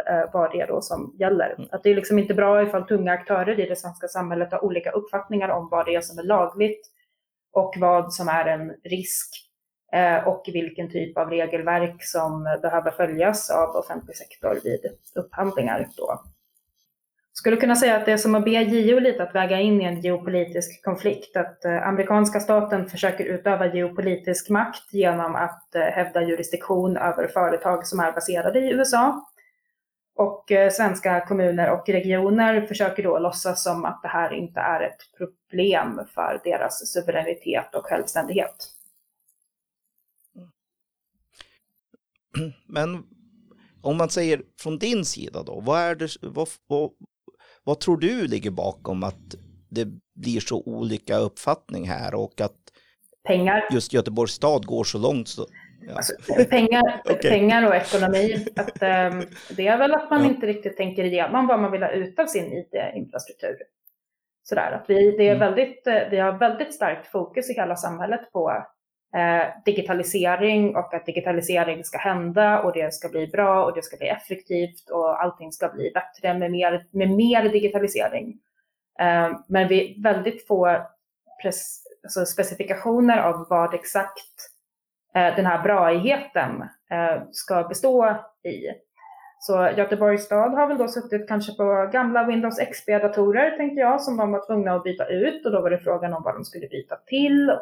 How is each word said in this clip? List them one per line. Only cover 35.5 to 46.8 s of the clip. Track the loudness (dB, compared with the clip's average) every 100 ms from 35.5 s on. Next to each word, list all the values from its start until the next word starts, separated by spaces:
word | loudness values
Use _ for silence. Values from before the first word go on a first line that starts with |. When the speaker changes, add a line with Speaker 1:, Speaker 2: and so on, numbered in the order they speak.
| -2 2 2 0 -6 -10
Speaker 1:
för | -4 -4 -4
deras | -2 -2 -2 -4 -6
suveränitet | -6 -2 -2 -4 -6 -4 -4 -4
och | -8 -4
självständighet. | -4 -2 -4 -2 -2 -4 -8 -18 -20 -20 _ _ _ _ _ _ _ _ _ _ _ _ _ _ -20 -20 _ _ _ _ _ _ _ _ _ -20 _ _ _ _ _ _ _ _ -8
Speaker 2:
<clears throat> | -8 -12 _
Men | -6 -4 -6 -14 _ _ _ _ _ _ _
om | -4 0
man | 0
säger | 0 0 0 -4 -12
från | -8 -4
din | -2 -2
sida | -4 -8 -10 -10
då, | -10 -8
vad | 0 0
är | 0
det, | -2 -6 -10
vad, | -10 -6 -6 -8 _
vad... | -2